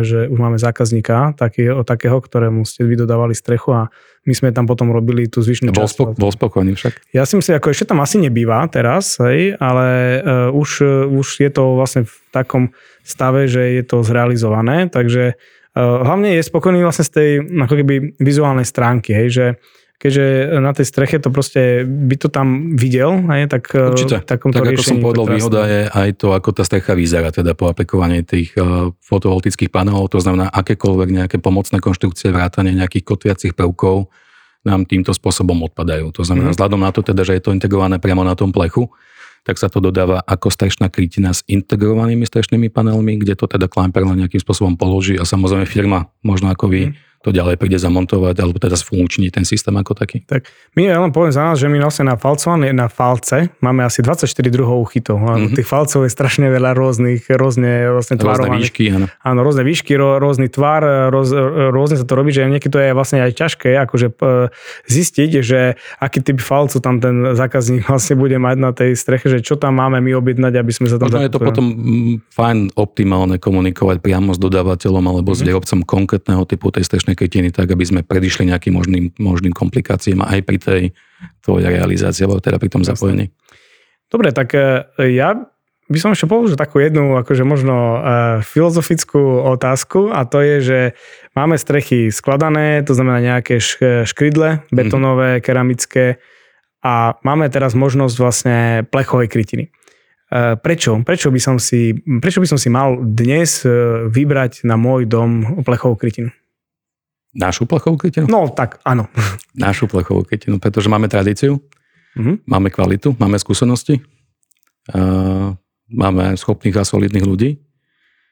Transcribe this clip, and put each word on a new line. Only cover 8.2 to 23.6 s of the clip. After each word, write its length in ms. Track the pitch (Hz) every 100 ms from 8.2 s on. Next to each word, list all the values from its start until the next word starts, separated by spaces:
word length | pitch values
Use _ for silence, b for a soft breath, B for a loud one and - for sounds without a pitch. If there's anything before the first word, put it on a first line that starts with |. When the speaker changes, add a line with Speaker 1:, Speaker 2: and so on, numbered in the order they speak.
| 151 117 113 113 165
Speaker 1:
teraz, 480 | - 117 156 202 -
hej, 380 | 123 139 185 202
ale, 320 | 131 127 127 127 123
e, 80 | 127 151 127 123
už, 180 | 143 147 -
e, 100 | 143 135 139
už 200 | 135 135 -
je 80 | 143
to 160 | 139 131
vlastne 300 | 127 131 131
v 80 | 113 - _
takom 460 | 127 127 131 123 b b b
stave, 480 | b - 131 135 135
že 160 | 123 123
je 120 | 123 120
to 180 | 123
zrealizované, 880 | 113 120 120 120 113 107 113 156 185
takže, 480 | 135 120 123 123 123 b b b
e, 100 | -
hlavne 560 | 123 123 127 185 208 170
je 80 |
spokojný 400 | 160 170 185 180
vlastne 240 | 175 - 156
z 40 |
tej, 180 | - 151 143 147 180
ako 200 | 127 147
keby, 180 | 139 139 143 -
vizuálnej 480 | 135 143 147 131 123
stránky, 480 | - 120 123 - 104
hej, 120 | 120
že 140 | 120 123 120 b b b b
keďže 260 | 143 139 135 135 139 156
na 140 | 135
tej 140 | 143 135
streche 320 | - 139 160
to 100 | 139
proste 560 | 131 135 139 127 123
by 320 | 127 139 135 135
to 120 | 151
tam 200 | 143 135 131 165
videl, 460 | 147 127 123 139 190 175
hej, 160 | 143 143
tak, 200 | 127